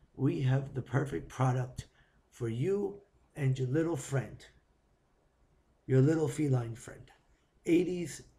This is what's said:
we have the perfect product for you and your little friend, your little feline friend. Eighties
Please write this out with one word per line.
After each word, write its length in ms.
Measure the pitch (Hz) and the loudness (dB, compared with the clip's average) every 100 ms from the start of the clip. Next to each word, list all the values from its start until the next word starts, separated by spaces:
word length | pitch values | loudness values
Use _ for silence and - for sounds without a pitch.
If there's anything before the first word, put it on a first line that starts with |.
| _ - | _ 0
we 260 | 131 165 | 0 2
have 320 | 131 135 135 | 2 2 0
the 80 | 127 | -8
perfect 460 | - 139 123 82 - | -2 -2 -2 -6 -8
product 580 | - 131 127 127 - - _ _ _ _ | 0 0 0 -4 -10 -16 _ _ _ _
for 180 | - 117 | -8 -4
you 520 | 117 165 202 196 202 _ _ _ 151 | -2 0 0 -2 -8 _ _ _ -2
and 200 | 135 131 | 0 0
your 120 | 127 | 0
little 280 | 151 165 156 | 2 2 -2
friend, 480 | - 135 104 - - _ _ _ _ _ _ _ _ _ _ _ _ _ - | -2 -4 -4 -12 -20 _ _ _ _ _ _ _ _ _ _ _ _ _ 2
your 140 | 131 | 6
little 280 | 135 160 151 | 6 4 0
feline 460 | - 147 127 117 | 0 2 2 -2
friend. 360 | 110 - - - - _ _ _ _ - | -10 -14 -18 -20 -20 _ _ _ _ 2
Eighties 560 | 170 180 180 156 - - | 4 4 -2 -6 -10 -18